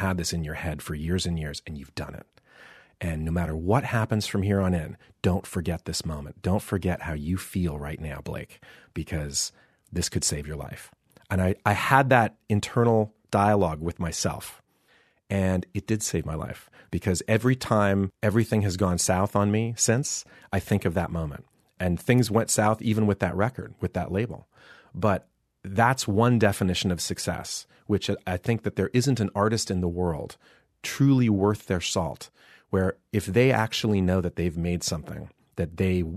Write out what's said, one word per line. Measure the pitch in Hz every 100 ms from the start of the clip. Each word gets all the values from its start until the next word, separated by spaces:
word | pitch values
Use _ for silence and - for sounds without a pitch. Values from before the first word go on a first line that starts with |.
| 98
had | 90
this | 85
in | 85
your | 78
head | 76 - 76
for | -
years | 73 80 92 90
and | 82
years, | 76 69 -
and | 76
you've | 67 -
done | 73
it. | - - _ _ - - - _ _
And | 85 78 80
no |
matter | 85 82 80
what | 87 120 -
happens | 117 113 107 -
from | 101
here | 98 98
on | 92 90
in, | 71 - _ _
don't | 98 90 -
forget | 95 85 80 -
this | 82 82
moment. | 76 69 -
Don't | 92 101
forget | - 101 90 85
how | 85
you | 76 73 92
feel | - 98 87 71
right | 73 78
now, | 78 69
Blake, | 73 - - - - - _
because | - 78 80 73 69 - - _ _ _
this | 90 -
could | -
save | - 76 73
your | 73
life. | 71 - - _ _ - _
And | 95
I, | 92 101 -
I |
had | 104 - 135 135
that | 123 110 - _
internal | 104 - - 117 113 107 _ _
dialogue | 101 101 104 87 78
with | 82 -
myself, | 85 - - 76 - - _ _ _ _ _ _ _
and | 98 95 92 -
it | 101 -
did | 110
save | - 85 76
my | 78
life, | - - - - -
because | 85 - 87 -
every | 110 123 127
time | - 110 101 98 98 -
everything | 107 107 110 107
has | 101 90
gone | 98 87
south | - 92 101 101
on | 101
me | 107 117 117
since, | - 117 151 - - - -
I | 98
think | - 101 92
of | 85
that | 85
moment. | 85 78 69 - _ _ _
And | 92 85
things | - 123 113
went | 107 113
south | - 107 110
even | 117 107 107
with | 98
that | 92 90
record, | 110 - 113 -
with | -
that | - 85
label. | 92 117 80 - _ - - _
But | - 107 95 - _ _ _
that's | 95 98 117 131 -
one | 101 120 120
definition | 104 98 95 90 101
of | 87
success, | - - - 82 - - - _ -
which | 101 - 101 -
I | 92
think | - 113
that | 104 98
there | 95
isn't | 123 127 113
an | 98 101
artist | 107 110 -
in | 92
the | 87
world | 85 90 76 - - _ _ _ _
truly | - - 139 131 120
worth | 101 101 104 -
their | 92
salt, | - 101 80 62 - _ - - _
where | 98 92 - _
if | 107 101
they | 95 131
actually | 117 110 - 110 101
know | 92 92
that | 87 85
they've | 87 82
made | 85 87
something | - 80 - 76 78 _ _ -
that | 82 85
they | 95 92 82